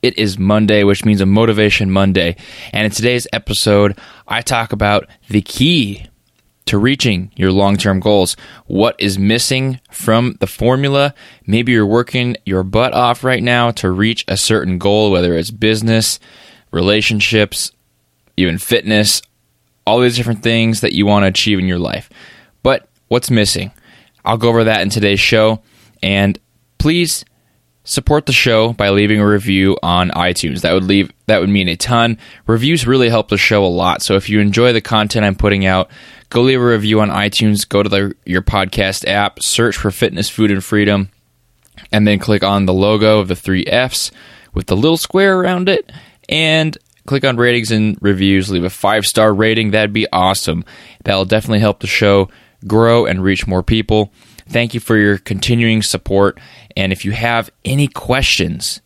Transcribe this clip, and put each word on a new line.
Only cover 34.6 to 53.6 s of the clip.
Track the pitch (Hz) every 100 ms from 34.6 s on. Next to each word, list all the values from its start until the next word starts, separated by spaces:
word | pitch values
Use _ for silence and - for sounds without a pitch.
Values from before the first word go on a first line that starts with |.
| 123
the | 117
content | - 110 104 117
I'm | 104 95
putting | 104 101 95
out, | 92 92 - - - _
go | 120
leave | 127 131
a | 123
review | 113 104 107
on | 107
iTunes. | - 104 - 110 104 -
Go | 101
to | 101
the, | 98 101 -
your | - 90
podcast | 95 104 95 - 95 98 -
app, | 101 101 -
search | - - 117 98
for | 104
Fitness, | 95 113 - 101
Food, | - 110
and | 98
Freedom, | 92 107 101 101 98 _ _ _ _ _ _ - -
and | 107 104
then | 101
click | - 104
on | 95 101 95
the |
logo | 92 101 107 107 107
of | 95
the | 90
three | - 95
Fs | - 113 127 - - - - - -
with | - 90
the | 92
little | 139 165
square | - 190 196 185
around | 185 180 185
it, | 190 - - - _ _
and | 151 160 160 160 - _ _ -
click | 139
on | 135 120
ratings | 120 120 110
and | 113 107 101
reviews. | 101 98 98 98 95
Leave | 92
a | 87
five-star | - 101 107 98 - 110
rating. | 101 110 113 110
That'd | 104 107
be | 104 107
awesome. | 92 92 95 - 82 - - - -
That'll | - 98
definitely | 95 110 107 107
help | 107 101
the | 95
show | - 104 101 95 - _ _ 104
grow | 107 117 117 113
and | 92
reach | 95 92 -
more | 92